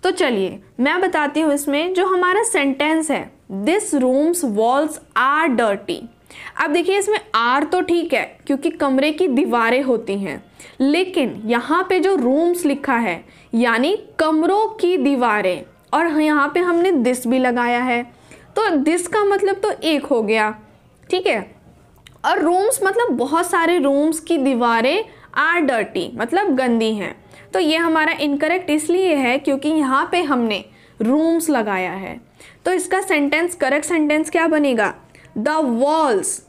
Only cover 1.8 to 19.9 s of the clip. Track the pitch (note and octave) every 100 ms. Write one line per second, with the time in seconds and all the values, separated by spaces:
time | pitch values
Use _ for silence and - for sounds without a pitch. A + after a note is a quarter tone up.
1.8 | F4 F#4 F#4+ F#4 F4+ F#4+ A#4 - C#4 C4+
2.8 | D4+ D#4+ D#4 A#3+ - - _ G3 G#3+ F#4+
3.8 | G4 D4 B3+ C4 D4+ F4 C4+ G3+ A3+ C4
4.8 | D#4 D4+ - - B3+ D4+ E4 A#3+ A3+ G3+
5.8 | G3+ F3 A#3 _ _ - - - D#4 D#4+
6.8 | F4 G4 G4+ G#4+ - A3 A#3 C4+ D4+ F4+
7.8 | F4+ E4+ E4 B3 - - - C#4 E4 D#4+
8.8 | C#4+ C4 D4 D4+ F#4 B3 D4 A#3 A3+ B3
9.8 | C4+ A#3 A3+ G3+ G3 C#3 - - - -
10.8 | C4 D#4 F#4 F4+ A#3+ G3 A3 A#3+ - E4
11.8 | F#4 F#4 F#4+ F#4+ A#3+ C#4 E4+ F4 D4+ C#4
12.8 | C#4 A#3+ A3+ E3+ - - - A3+ A#3+ A3+
13.8 | C#4 G#4 - - D#4+ D#4+ E4+ G4 A4 A4
14.8 | F4 F4+ C4 C#4 A#3+ G#3 F#3 E3+ - -
15.8 | _ D4 E4 D4+ D4+ D4 C#4+ D4 F4+ E4+
16.8 | F4+ E4 A#3 B3 A3+ C4 B3+ A#3+ A#3+ A#3+
17.8 | B3+ A#3+ B3 - - - - - A4 D#4+
18.8 | D4+ F4 F4 G#4+ G4+ G4 G4 G4 G#4+ -
19.8 | D#4